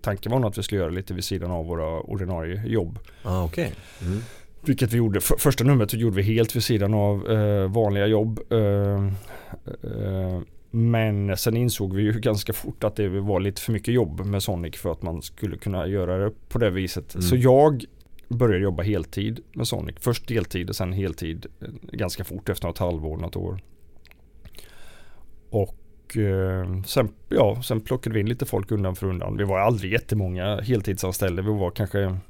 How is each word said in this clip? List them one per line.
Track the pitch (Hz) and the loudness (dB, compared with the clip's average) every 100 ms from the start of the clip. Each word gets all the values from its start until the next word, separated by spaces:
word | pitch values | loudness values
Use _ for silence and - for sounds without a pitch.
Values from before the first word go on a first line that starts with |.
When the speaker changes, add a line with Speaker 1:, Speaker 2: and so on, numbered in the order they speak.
Speaker 1:
tanken | - 98 107 | -2 -4 0
var | 131 | 0
nog | 117 | 0
att | 98 | -2
vi | |
skulle | 98 101 | -2 0
göra | 82 | 0
lite | 90 95 | -2 -6
vid | 92 | -6
sidan | - 95 87 | -4 -4 -2
av | 87 82 | -4 -4
våra | 85 78 82 | -4 -4 -4
ordinarie | - 98 92 85 82 95 117 | -4 -4 -2 -4 -4 -4 0
jobb. | 113 85 - - - | 0 0 -6 -14 -10
Speaker 2:
Ah, | 101 92 | -2 0
okej. | 85 117 143 73 - - | 0 -2 -4 -6 -16 -8
Mm. | 87 98 120 - - - - | -4 -4 -6 -16 -20 -8 -2
Speaker 1:
Vilket | 131 123 | 0 2
vi | 113 | 2
gjorde. | 113 98 | 2 2
För, | - - | 2 4
första | 147 - | 6 4
numret | 120 139 104 | 6 6 4
så | 110 | 2
gjorde | 113 95 | 2 2
vi | |
helt | 98 113 113 120 | 4 4 4 2
vid | |
sidan | - 113 98 | 2 2 4
av, | 107 104 101 - | 4 4 2 2
eh, | 110 104 104 95 | 2 4 4 2
vanliga | 107 107 101 104 | 4 4 4 4
jobb. | 110 110 107 - | 4 2 -2 0
Eh, | 117 104 101 101 101 98 98 - - - - - - | 2 4 4 2 2 0 -2 -8 -16 -14 -16 -12 -10
eh, | - 107 101 95 92 90 87 - - 113 | -8 -6 -4 -2 -2 -4 -8 -16 -6 2
men | 117 117 110 101 101 92 | 4 4 2 2 0 0
sen | - 113 | 2 2
insåg | 123 - 98 | 0 0 -2
vi | 95 | 2
ju | 107 113 | 2 2
ganska | 127 107 - | 0 0 -2
fort | 107 - - | -6 -6 -4
att | 110 - | -4 0
det | 101 | -2
var | 95 101 95 | 0 0 0
lite | 98 101 | 0 -2
för | - | -2
mycket | 110 - | -2 2
jobb | 123 92 76 101 | 2 2 -2 -2
med | 101 | -2
Sonic | 95 90 82 - | -2 -4 -6 -6
för | 92 | -6
att | 82 | -4
man | 90 82 | -6 -6
skulle | - - 107 - | -10 -8 -6 -6
kunna | - 92 85 | -4 -4 -2
göra | 101 90 92 | -2 0 0
det | 101 - - | -2 -4 -4
på | - | 2
det | 110 | 2
viset. | 92 92 - - 90 | 2 -2 -4 -8 -2
Speaker 2:
Mm. | 90 | 2
Speaker 1:
Så | 127 | 6
jag | 127 131 151 135 - - - - - | 8 10 8 4 -6 -18 -18 -18 -6
började | 120 117 92 | 2 4 4
jobba | 98 85 | 2 0
heltid | 92 101 80 - 107 113 - | 0 0 -2 -4 -4 -6 -10
med | - 120 | -6 -4
Sonic. | 120 80 - | -4 -6 -2
Först | - 120 - | 0 0 0
deltid | 113 87 92 90 | -2 -2 -4 -4
och | - | -4
sen | 90 | -2
heltid, | 92 95 - 82 82 - - | -2 -2 -4 -6 -6 -10 -14
eh, | - - - | -16 -14 -12
ganska | 85 90 - | -6 -4 -4
fort | 98 90 - | -8 -8 -4
efter | 90 85 | -4 -4
något | 82 | -2
halvår, | 90 82 78 80 | -2 -2 -4 -6
något | 85 95 | -6 -6
år. | 92 92 - - - - - - - - - - - - - - - - - - - | -6 -8 -12 -20 -20 -20 -20 -20 -20 -20 -20 -18 -18 -16 -16 -16 -18 -18 -18 -18 -4
Och, | 110 95 - - - - 113 | 0 0 -4 -16 -20 -8 0
eh, | 104 95 95 95 90 92 98 | 2 2 0 -2 -2 -4 0
sen, | - 110 - - | 0 0 -2 0
ja, | - 107 113 | 4 4 2
sen | - 113 | -2 -2
plockade | - 127 120 | 0 -2 0
vi | 110 | 0
in | 104 | 0
lite | 113 - | -2 -2
folk | 104 95 | -2 0
undan | 107 95 92 | 0 0 -2
för | 95 | -2
undan. | 90 87 101 | -2 -4 -2
Vi | |
var | 98 95 | 0 4
aldrig | 104 113 92 | 4 2 2
jättemånga | 110 - 110 95 90 92 104 | 0 2 0 0 -2 -2 -2
heltidsanställda. | 107 120 101 90 95 92 98 87 | 0 0 0 -2 -2 0 0 0
Vi | 98 | -2
var | 107 90 | 0 -2
kanske | - 101 101 98 92 - | -2 -2 0 0 -4 -8